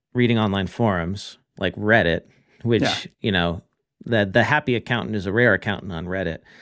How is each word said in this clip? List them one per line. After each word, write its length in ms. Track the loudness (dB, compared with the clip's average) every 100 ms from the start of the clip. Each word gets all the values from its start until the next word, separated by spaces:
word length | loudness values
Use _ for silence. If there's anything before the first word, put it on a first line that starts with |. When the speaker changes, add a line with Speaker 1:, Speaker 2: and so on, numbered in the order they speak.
| _
Speaker 1:
reading 240 | 0 2 4
online 300 | 2 0 -2
forums 720 | 0 0 0 -2 -6 -12 -20 _ -6
like 160 | -6
Reddit, 460 | -2 4 4 4 0 -4 _ _ _
which, 200 | 0 2
Speaker 2:
Yeah. 140 | 2 -2 -8 _
Speaker 1:
you 120 | -2
know, 300 | 0 0 -2 -10 _ _ -14
the, 200 | -2 0
the 200 | 2 2
happy 320 | 2 2 0 -2
accountant 400 | -2 -4 -4 -6
is 100 | -2
a 60 |
rare 220 | 2 4
accountant 360 | 2 0 -6 -6
on 160 | -8 -6
Reddit. 320 | -4 -4 -6 _ -20